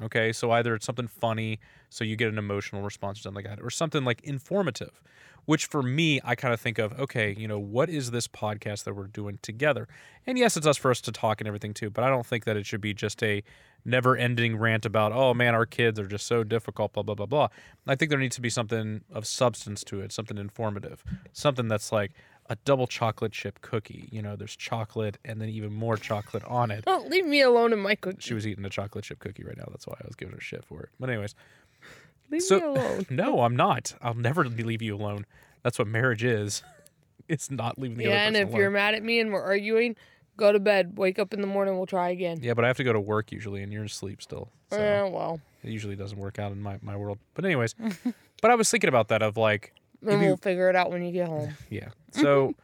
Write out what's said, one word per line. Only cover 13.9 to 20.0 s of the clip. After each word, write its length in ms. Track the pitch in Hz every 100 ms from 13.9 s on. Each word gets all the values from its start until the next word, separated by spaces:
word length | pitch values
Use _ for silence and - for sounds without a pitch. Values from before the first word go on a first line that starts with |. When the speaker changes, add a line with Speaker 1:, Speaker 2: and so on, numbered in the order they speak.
| 127 123 123 123 117 117 110
Speaker 1:
rant 300 | 113 110 110
about, 240 | 107 107
"Oh 240 | 120 131
man, 200 | 120 120 113
our 100 | 113
kids 320 | - 117 107
are 80 | 98
just 200 | 104 -
so 160 | 120
difficult, 480 | 107 117 - - 104
blah, 100 | 104
blah, 140 | 104 104
blah, 100 | 104
blah." 220 | 147 120 - - - 131
I 80 | 135
think 140 | 156
there 80 | 139
needs 160 | 131 -
to 40 |
be 80 | 120
something 520 | 123 110 113 107 107 -
of 160 | 107 104
substance 560 | - 123 - - 101
to 160 | - 98